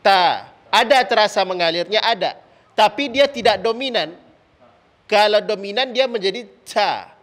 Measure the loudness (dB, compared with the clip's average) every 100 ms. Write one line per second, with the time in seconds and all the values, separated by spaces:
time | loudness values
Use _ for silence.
0 | 4 4 2 0 -8 _ _ 0 2 2
1 | 2 2 2 0 -4 0 -2 -2 -2 -2
2 | -2 -2 -4 -6 _ _ _ 0 0 2
3 | -6 0 0 2 2 2 0 -4 -4 -4
4 | -4 -10 _ _ _ _ _ _ _ _
5 | _ 2 4 2 0 -6 -6 -4 -4 -2
6 | -2 0 -4 -6 -12 _ -8 -2 -2 -2
7 | -10 _